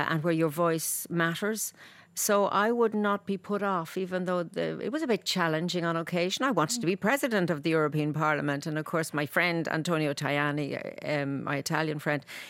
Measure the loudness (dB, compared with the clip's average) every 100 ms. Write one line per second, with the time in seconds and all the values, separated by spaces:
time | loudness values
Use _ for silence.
0 | 2 0 2 2 2 2 2 2 -2 -6
1 | -4 0 0 0 -2 -4 -6 -10 -20 -20
2 | -14 -4 2 4 4 4 2 4 2 2
3 | 2 0 -2 -4 -2 -2 0 0 -2 -4
4 | -4 -2 0 0 -2 -2 -4 -4 -4 -2
5 | 0 0 0 0 2 2 0 0 0 0
6 | 0 0 0 0 0 2 2 0 0 0
7 | 2 2 2 2 2 0 2 2 2 2
8 | 0 0 2 2 0 -2 -2 -6 -2 -2
9 | -2 -2 -2 2 2 2 0 -2 0 0
10 | 0 0 0 0 0 0 -2 -6 -8 -8
11 | -4 -2 -2 -4 -4 -4 -2 0 0 -2
12 | -2 -2 -4 -16 -16